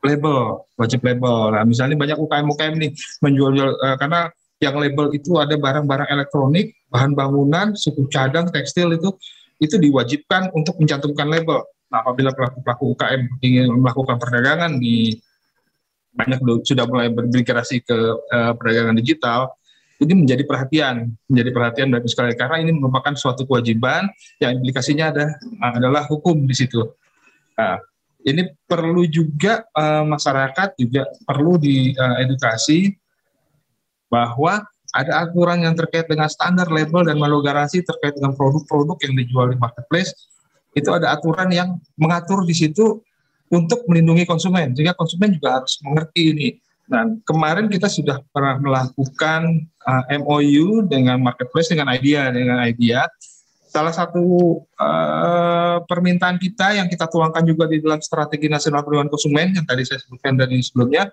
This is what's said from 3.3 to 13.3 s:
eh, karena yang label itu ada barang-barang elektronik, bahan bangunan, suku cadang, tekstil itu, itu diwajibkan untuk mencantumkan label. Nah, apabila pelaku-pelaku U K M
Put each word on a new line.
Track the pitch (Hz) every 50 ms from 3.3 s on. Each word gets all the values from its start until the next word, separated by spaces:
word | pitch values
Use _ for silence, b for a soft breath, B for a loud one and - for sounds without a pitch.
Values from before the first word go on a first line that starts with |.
| 139 135 135 135 135 139 135 135 -
eh, | - - 135 131 127
karena | 143 143 170 170 170 165 _ _ _ _ _ _
yang | 156 143 135
label | 147 143 143 139 147 147 143 147
itu | 143 143 - 175 160
ada | 147 143 156
barang-barang | 147 143 135 135 151 147 139 139 135 147 143
elektronik, | 143 143 139 - - 147 135 135 147 175 220 220 - _ _ _
bahan | - 120 135 139 143
bangunan, | 139 135 139 139 143 139 139 156 175 202 220 208 208
suku | - 156 131 151 135 131
cadang, | - 143 131 135 135 165 170 175
tekstil | - 147 - - - 180 175 170
itu, | 165 165 165 196 190 _ B B B B B B B _
itu | 151 151 - 208
diwajibkan | 165 143 139 127 117 120 139 147 - _ 190 185 190 185
untuk | - 160 151 165 180 -
mencantumkan | 156 147 - 139 143 147 147 147 147 147
label. | 156 165 165 160 147 127 110 - _ _ _ _
Nah, | - 113 117
apabila | 127 123 127 135 135
pelaku-pelaku | 131 - 131 120 - - - - 120 - 139
U | 123 123
K | - 139 110 131 131
M | 123 123